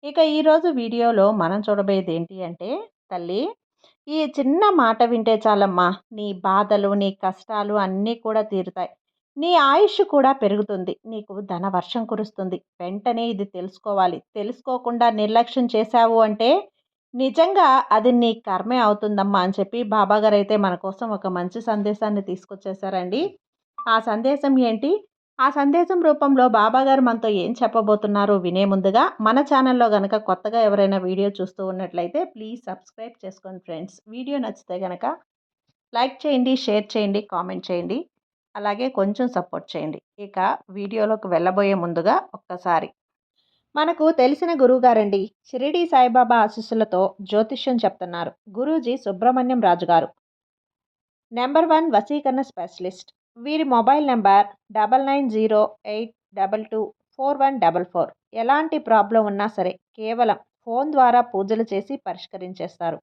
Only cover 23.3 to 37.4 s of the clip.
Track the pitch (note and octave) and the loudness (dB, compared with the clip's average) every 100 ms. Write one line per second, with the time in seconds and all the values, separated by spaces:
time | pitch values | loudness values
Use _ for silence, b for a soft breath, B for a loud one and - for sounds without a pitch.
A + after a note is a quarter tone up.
23.3 | - _ _ _ - C4+ A3+ A3+ G#3+ A#3 | -8 _ _ _ -10 -2 -2 0 -2 -2
24.3 | C#4+ C#4+ C4 B3 A3 C4+ G#4 - _ _ | -2 0 2 2 0 -2 -4 -4 _ _
25.3 | - C4 D4 C#4+ C#4+ F4 F#4 D#4+ D4 C#4+ | -2 -2 2 2 2 2 2 2 2 2
26.3 | C4+ B3 A3 G#3+ B3+ C4+ C4+ B3+ A3+ A3+ | 4 4 4 2 2 2 4 2 0 -2
27.3 | G#3 F3 A#3+ A#3 A3+ G#3 G#3 G#3 G3+ G3+ | -2 -2 -2 0 0 2 0 2 0 2
28.3 | G3+ F3+ F3+ G3 G3 F#3+ G#3 E4+ - G#3+ | 2 2 0 2 2 2 2 2 0 2
29.3 | B3 C#4 C#4 C4 B3 A#3 G#3 G3 G#3+ G#3 | 2 2 2 2 4 4 2 0 -4 -2
30.3 | F#3 G#3+ A3+ G#3+ G3+ G3 G3 F3+ F#3 G3+ | -4 -2 2 2 4 2 2 -2 -2 -2
31.3 | G3+ F#3 - F#3+ F#3 F#3 F3+ F3 C#4+ F#4 | -2 -10 -8 -8 -6 -8 -6 -4 -4 -6
32.3 | A3+ A3 A#3 - F#3+ _ - A3+ _ F#3+ | -10 -16 -14 -14 -16 _ -20 -20 _ -20
33.3 | F#3+ F#3+ F#3 - D#3+ F#3+ _ _ A#3 B3+ | -18 -18 -18 -14 -14 -14 _ _ -14 -8
34.3 | C#4+ A3+ - _ F3+ F#3 F3+ A#3 D#4+ _ | -6 -6 -10 _ -8 -8 -6 -8 -8 _
35.3 | _ _ _ _ _ _ A#3 C4 C4+ D4+ | _ _ _ _ _ _ -2 -2 -2 -2
36.3 | C4+ B3 C4 B3 G#3 G#3 A3 G#3 G3 G#3 | 0 2 0 0 -2 -2 -4 -2 -2 -4
37.3 | F3+ | -8